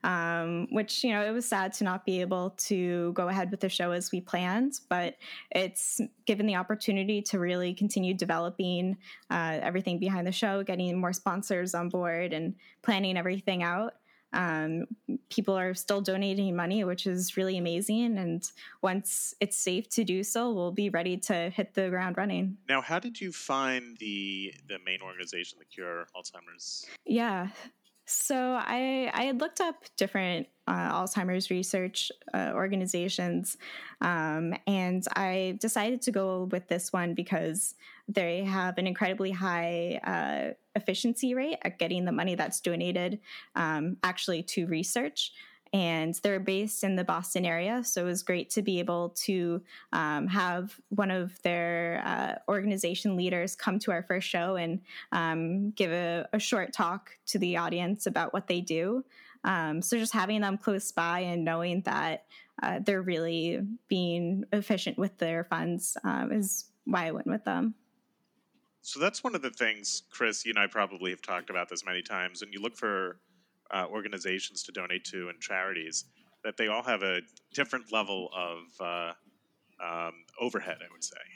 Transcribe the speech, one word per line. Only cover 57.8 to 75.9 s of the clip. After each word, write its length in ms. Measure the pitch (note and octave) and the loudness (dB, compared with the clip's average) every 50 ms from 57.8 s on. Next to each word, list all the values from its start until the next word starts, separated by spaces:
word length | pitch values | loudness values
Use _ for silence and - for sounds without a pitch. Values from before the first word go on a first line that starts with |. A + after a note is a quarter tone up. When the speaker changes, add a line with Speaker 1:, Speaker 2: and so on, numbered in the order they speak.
| F3+ F3 G#3 G3+ - | 0 0 0 0 0
Speaker 1:
about 280 | F#3+ - - E3+ - - | 0 0 0 0 0 -2
what 140 | G3 F#3 - | -4 0 0
they 120 | F3+ F3 | 0 0
do. 420 | F3+ - D#3+ D#3+ E3+ F#3 A#3+ B3+ C4 _ - - - - - - - | 0 0 0 0 2 2 0 -2 -2 _ -18 -20 -20 -20 -14 -2 0
Um, 360 | F#3 F#3+ E3+ D#3+ D#3 D3+ E3 | 0 2 2 2 0 0 0
so 160 | F#3 - A#3+ | 0 0 0
just 160 | A#3 A3 A3+ | 0 0 2
having 300 | - A3 F#3+ G3 G#3+ G#3+ | 2 0 2 2 2 2
them 160 | G#3 G3 G3 G3+ | 2 2 0 0
close 340 | - A3+ G3+ G3 - - | 0 0 0 0 -2 -2
by 280 | - F3 E3 E3+ F3 F3+ | 0 0 2 2 2 0
and 220 | F#3 F3 F3 F3 | 0 0 0 2
knowing 380 | D#3+ E3 E3 E3 E3+ F3+ F3 F#3+ | 2 2 2 2 0 0 0 0
that, 440 | F3+ - C3+ C#3+ D#3 D#3+ D#3 - - _ - - - _ _ - | 0 0 0 2 0 0 -2 -4 -8 _ -20 -20 -20 _ _ -2
uh, 180 | - - F#3 - G3 | -2 -2 0 2 2
they're 160 | G#3 G3 F#3+ | 2 2 2
really 680 | F3+ F#3 F3+ D#3+ E3 E3 E3+ E3 D#3+ E3+ E3+ - G3+ G3+ A3+ - _ _ | 2 0 0 0 0 0 0 0 0 0 0 0 -2 -4 -4 -8 _ _
being 560 | G3+ F#3 F3+ F3 E3+ F3 E3+ E3+ F#3+ F#3+ G#3 - | 0 2 2 2 2 0 2 0 0 0 0 0
efficient 460 | - G#3 G3+ - G#3+ F#3 - - - - | 0 0 2 2 0 0 0 -4 -2 0
with 180 | F#3+ G3+ - | -2 -2 0
their 260 | - F3 E3 E3 E3 | -2 0 0 0 -2
funds, 540 | E3+ - E3+ E3 E3 F3 E3+ F3 - - - - - | 0 0 -2 0 0 0 0 0 -2 -4 -4 -2 -2
um, 280 | - - C2 - - | -2 0 0 0 2
is 340 | - A3 G3 G3 - - - _ _ _ _ | 2 2 2 2 0 -4 -4 _ _ _ _
why 220 | - F#3+ F3+ E3+ | 0 0 2 2
I 60 | E3 | 0
went 140 | D#3+ - - | -2 -2 -2
with 180 | F3 F3+ A3 - | -2 -2 0 0
them. 280 | G3+ F#3 F3 - A3+ A3 _ _ _ _ _ _ _ _ _ _ _ _ _ _ _ _ _ _ _ _ _ | 0 0 2 0 0 -2 _ _ _ _ _ _ _ _ _ _ _ _ _ _ _ _ _ _ _ _ _
Speaker 2:
So 180 | - - - C#3 | -12 -10 0 2
that's 240 | D#3+ G3+ - - - | 2 2 2 0 -2
one 100 | B3+ A3 | -2 -2
of 60 | E3 | 0
the 100 | C3+ B2 | -2 -2
things, 520 | A2 - B2 A2 G#2+ G#2 G2+ - - - - _ | 0 2 2 2 2 0 -4 -4 -4 -4 -6 _
Chris, 340 | - - B2 A2 G#2+ - - | -2 2 2 2 2 0 -2
you 60 | A2+ | 2
and 80 | A2 G#2+ | 4 4
I 80 | G2+ | 4
probably 460 | G2 - A2 G2+ F#2 G2 F2 F#2 F#2 | 4 4 2 2 2 2 0 0 0
have 100 | F#2 - | -2 -4
talked 260 | - - F#2 F2+ F2 - | -4 -2 -2 -2 -2 -2
about 220 | F#2+ F2+ F2 - | -2 -2 -2 0
this 120 | F2+ F2 | -4 -6
many 200 | - F#2 F#2 F2+ | -4 -2 -2 -2
times. 400 | F2+ - G#2+ F#2 F2+ F2+ F2+ E2+ | -2 -2 -2 -2 -2 -4 -4 -8
When 100 | G#2 G#2 | -12 -10
you 80 | G2 G2+ | -8 -6
look 160 | G2+ A#2 A2+ | -6 -6 -4
for, 440 | - A#2+ G#2+ G2+ F#2+ F#2+ F2+ F2 - _ _ _ _ _ _ _ _ _ _ G2+ | -2 -2 0 0 0 0 -2 -6 -10 _ _ _ _ _ _ _ _ _ _ -2
uh, 120 | F#2+ F#2 D#2 | -2 -2 -2
organizations 720 | G2+ G#2+ G2 G#2+ G2+ F#2 E2+ F#2+ F#2 F#2+ - - - - - | -4 -6 -6 -6 -8 -4 -2 -2 -2 -2 -4 -6 -8 -10 -10
to 60 | - | -8
donate 300 | - - F2+ F2+ F2+ F#2 | -8 -8 -4 -4 -4 -4
to 280 | - - - F#2 F2 F2+ | -4 -6 -8 -6 -6 -8
and 100 | E2+ E2+ | -8 -10
charities, 640 | - - G2+ F#2 F#2 F#2+ F#2+ E2+ D#2+ D#2+ | -6 -4 -2 -2 0 -2 -2 -4 -6 -4